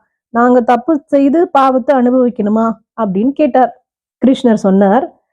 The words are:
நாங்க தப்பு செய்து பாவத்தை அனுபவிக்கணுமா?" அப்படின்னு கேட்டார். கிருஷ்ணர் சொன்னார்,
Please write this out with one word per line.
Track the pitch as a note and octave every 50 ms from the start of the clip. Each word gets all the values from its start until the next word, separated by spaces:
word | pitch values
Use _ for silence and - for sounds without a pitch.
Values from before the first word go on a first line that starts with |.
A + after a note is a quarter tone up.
| _ _ _ _ _ _ -
நாங்க | A#3 A#3+ B3 B3 B3+ A#3 -
தப்பு | B3 A3+ A#3 - E4 C#4+ - _ D4
செய்து | C#4 C#4 C#4+ C4 E4 F4 F#4 -
பாவத்தை | C4+ C4+ C4+ C4 C4 A#3+ - C#4+
அனுபவிக்கணுமா?" | C4 A#3+ B3 B3+ C4 B3 B3 A#3+ - G3+ G#3 G#3+ A3 A3+ A3+ A3 - _ _ _ -
அப்படின்னு | A3+ G3 F3+ G3 A3 C4+ C#4 -
கேட்டார். | D4+ C#4 - B3+ B3+ - - _ _ _ _ _ _ _ _ _
கிருஷ்ணர் | - B3 C4+ - - A#3+ A3 G#3 -
சொன்னார், | G3 F#3+ G3 G3+ F#3+ F#3 F3 F3+ - - _ _ _